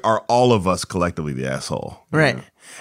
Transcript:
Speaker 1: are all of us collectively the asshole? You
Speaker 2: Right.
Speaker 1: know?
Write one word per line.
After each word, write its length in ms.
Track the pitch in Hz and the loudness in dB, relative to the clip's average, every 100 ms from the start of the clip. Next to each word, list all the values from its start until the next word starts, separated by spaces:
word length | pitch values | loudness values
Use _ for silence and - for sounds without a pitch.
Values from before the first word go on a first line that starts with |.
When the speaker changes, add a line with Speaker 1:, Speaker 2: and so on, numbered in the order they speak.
Speaker 1:
are 160 | 110 110 - | 2 0 2
all 240 | 120 123 | 4 4
of 160 | 110 90 | 4 2
us 160 | 85 | -2
collectively 480 | - 90 87 85 76 | -2 -2 -2 -2 -6
the 180 | 64 65 | -6 -6
asshole? 480 | 65 - - - - - | -6 -6 -8 -8 -14 -4
You 60 | 147 | 0
Speaker 2:
Right. 160 | 147 - | 0 0
Speaker 1:
know? 60 | - _ - - | -10 _ -20 -14